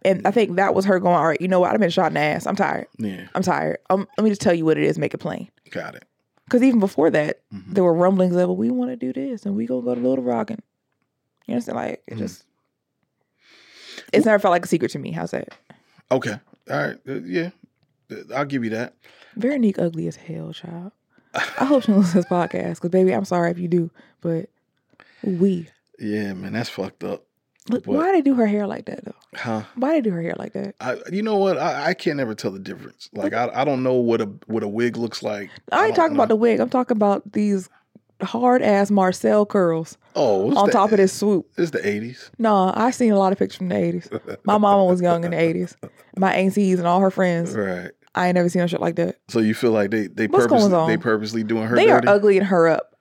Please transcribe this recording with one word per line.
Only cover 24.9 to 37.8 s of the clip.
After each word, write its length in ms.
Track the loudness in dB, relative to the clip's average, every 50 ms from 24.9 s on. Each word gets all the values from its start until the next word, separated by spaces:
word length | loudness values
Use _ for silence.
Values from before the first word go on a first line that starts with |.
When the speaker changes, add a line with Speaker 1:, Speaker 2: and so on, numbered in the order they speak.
| _ _ -20 _ _ _ -6
Speaker 1:
we. 460 | -4 0 2 2 2 2 0 -6 -12 _ _ _ _ _
Speaker 2:
Yeah, 360 | -10 -6 -4 -4 -4 -4 -6 -8
man, 200 | -8 -10 -6 -6
that's 160 | -6 -6 -6
fucked 340 | -6 -8 -8 -8 -10 -10 -10
up. 180 | -8 -8 -10 _ _ _ _ _ _ _ _ _ -6
Speaker 1:
Look, 140 | -6 -4 -2
Speaker 2:
But 80 | -2 -2
Speaker 1:
why 180 | 0 2 2
they 100 | 2 2
do 120 | 2 2 2
her 120 | 2 2
hair 180 | 2 0 0 -2
like 200 | -4 -6 -10 -10
that, 200 | -12 -14 -14 -14
though? 80 | -16 -18 _ _ _ -16
Speaker 2:
Huh? 260 | -10 -6 -6 -4 -6 -6 -8 -8
Speaker 1:
Why 160 | -4 -2 0 0
they 80 | 0
do 80 | 0 0
her 100 | -2 -2
hair 120 | -4 -6 -6
like 160 | -8 -10 -10 -10
that? 220 | -10 -10 -10 -12 -8
Speaker 2:
I, 160 | -8 -6 -6 -6 -8 -6
you 100 | -6 -4
know 140 | -2 0 0
what? 200 | 2 2 2 0 0
I, 300 | -2 -2 -2 -2 -2 -2
I 40 | -2
can't 260 | -2 -2 -2 -2 -2
ever 140 | -2 -4 -4
tell 160 | -6 -6 -8
the 80 | -8 -8
difference. 500 | -10 -12 -14 -14 -16 -20 -20 _ -20 -14 -8
Like, 200 | -6 -6 -4 -2
I, 160 | -2 -2 -2 -2
I 100 | -2 0
don't 180 | 0 0 0 0
know 100 | 2 2
what 260 | 2 2 2 2 0
a, 60 | 0 -4 -8 -12 -8
what 160 | -6 -4 -4 -4
a 40 |
wig 300 | -4 -2 -2 -2 -2 -2
looks 240 | -4 -6 -8 -8 -8
like. 300 | -8 -8 -8 -8 -10 -12 -16 -20 _ -2
Speaker 1:
I 40 | 0
ain't 80 | 0 2
Speaker 2:
I 40 |
don't 80 | 2 2
Speaker 1:
talking 200 | 2 2 2 2
about 140 | 2 2 2
Speaker 2:
know. 60 | 2
Speaker 1:
the 20 |
wig. 220 | 2 2 2 2 2
I'm 100 | 0 0
talking 260 | 0 -2 0 0 0
about 360 | 2 2 2 0 0 -4 -6 -4
these 360 | -2 0 0 0 -2 -4 -8 _ _